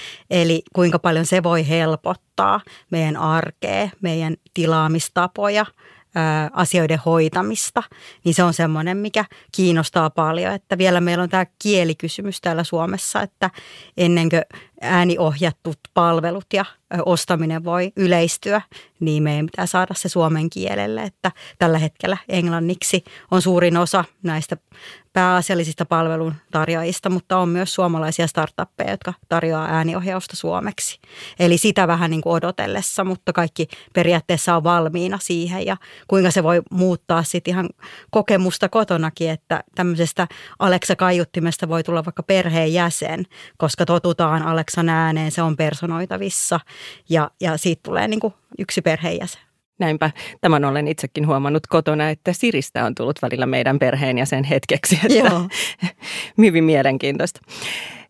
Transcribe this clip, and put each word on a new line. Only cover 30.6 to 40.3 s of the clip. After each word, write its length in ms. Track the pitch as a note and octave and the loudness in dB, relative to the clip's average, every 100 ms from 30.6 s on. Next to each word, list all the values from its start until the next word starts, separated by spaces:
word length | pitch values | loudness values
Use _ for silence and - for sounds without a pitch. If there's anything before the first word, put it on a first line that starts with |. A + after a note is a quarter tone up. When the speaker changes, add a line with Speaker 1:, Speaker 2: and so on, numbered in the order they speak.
| G#3 - - - _ - - - | -4 -6 -8 -10 _ -20 -14 0
Speaker 1:
Eli 180 | F3 E3+ | 4 4
sitä 300 | G#3+ G3+ F3 | 4 4 2
vähän 240 | E3+ E3+ | 2 0
niin 100 | D#3+ | -2
kuin 120 | - | 0
odotellessa, 720 | E3+ E3+ - - G3 F#3+ - | 0 -2 -4 -4 -4 -4 -4
mutta 300 | F#3+ F#3 - | -4 -4 -2
kaikki 340 | F3 E3 - D#3 - - | -2 -2 -2 -6 -8 -4
periaatteessa 600 | - E3+ E3+ - E3+ - E3+ | 0 2 2 2 -2 2 2
on 80 | |
valmiina 540 | D#3+ F3 D#3+ E3+ F3+ G3 | 2 2 0 -2 -4 -4
siihen 440 | - F3 F3 F#3 F#3+ | -4 -4 -4 -4 -4
ja 120 | F#3+ - - - | -6 -10 -20 0
kuinka 240 | G3 F3+ | 2 4
se 120 | F#3 | 4
voi 180 | D#3+ F3 - | 2 2 0
muuttaa 520 | F3+ F#3 E3+ - E3 | 0 2 0 0 -2
sit 240 | D#3+ F3+ F3 | 0 -4 -4
ihan 220 | F3+ F3 - - - - | -4 -4 -10 -20 -20 -2
kokemusta 580 | A3 G#3 G3 F#3 - F#3+ | 0 2 2 2 0 0
kotonakin, 600 | A3+ G#3+ E3+ D#3+ - E3 | 0 0 0 -2 -2 -4
että 340 | D#3+ - E3 - - | -4 -4 -6 -4 -2
tämmöisestä 520 | F3 E3 E3 - E3+ | 0 0 0 0 -4